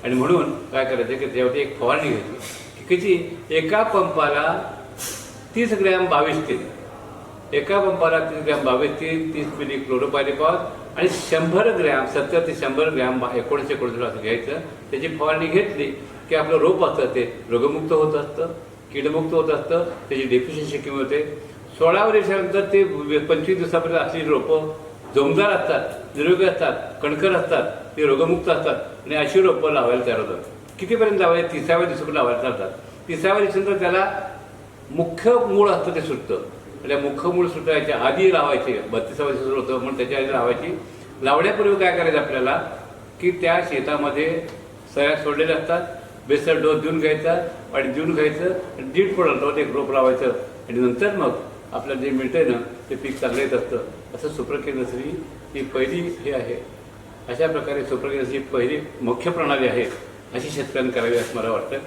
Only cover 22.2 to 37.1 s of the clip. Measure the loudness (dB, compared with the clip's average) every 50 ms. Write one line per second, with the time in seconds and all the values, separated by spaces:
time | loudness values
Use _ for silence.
22.2 | 4 4 0 0 0 0 0 0 2 4 6 6 6 4 2 -4 -2 0 0 0
23.2 | 2 2 0 2 2 0 0 0 0 0 0 0 0 2 0 0 0 0 -2 -4
24.2 | 0 2 2 2 4 4 2 2 2 -2 -8 -10 -14 -16 -16 -16 -16 0 2 4
25.2 | 4 6 4 4 4 4 4 2 2 2 0 0 0 -4 -8 -10 -12 -10 -4 0
26.2 | 4 4 4 6 6 4 4 2 0 0 0 -2 -8 -10 -8 -4 -2 -2 0 2
27.2 | 2 2 2 2 2 2 2 2 2 -2 -4 -8 -12 -10 -2 2 4 4 6 4
28.2 | 4 2 2 0 2 2 2 2 2 0 -2 -2 -6 -10 -12 -14 -8 -4 -2 0
29.2 | 0 4 4 6 6 6 4 4 2 2 2 4 4 4 2 2 2 0 0 0
30.2 | -2 -4 -6 -8 -8 -14 -16 -18 -18 -18 -10 -10 -2 0 2 4 4 4 4 4
31.2 | 4 4 4 4 2 -2 -4 -4 0 2 4 4 4 0 -2 -4 -4 -2 0 2
32.2 | 2 2 2 0 0 -2 -2 -2 -6 -6 -8 -12 -16 -18 -18 -16 -8 -8 -6 0
33.2 | 2 2 4 4 2 2 2 0 0 0 0 0 0 2 2 2 0 0 -2 -6
34.2 | -8 -8 -12 -14 -18 -18 -20 -20 -20 -20 -20 -20 -16 -8 -2 -2 -2 -2 -4 2
35.2 | 4 4 6 6 4 4 6 6 6 6 6 2 0 -2 -2 -2 -2 -2 -4 -6
36.2 | -4 -4 -4 -4 -4 -8 -14 -16 -18 -18 -16 -12 -4 -2 0 0 0 -2